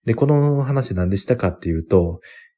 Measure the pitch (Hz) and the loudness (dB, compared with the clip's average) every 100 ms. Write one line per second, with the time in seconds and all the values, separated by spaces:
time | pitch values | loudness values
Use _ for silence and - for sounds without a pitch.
0 | - 117 143 147 147 143 135 135 120 92 | -4 0 2 2 2 0 0 -2 -2 -2
1 | 90 101 - 123 92 - 87 80 - 95 | -2 -2 0 0 -2 -4 -4 -4 2 2
2 | 85 85 - - - | 2 -4 -14 -20 -20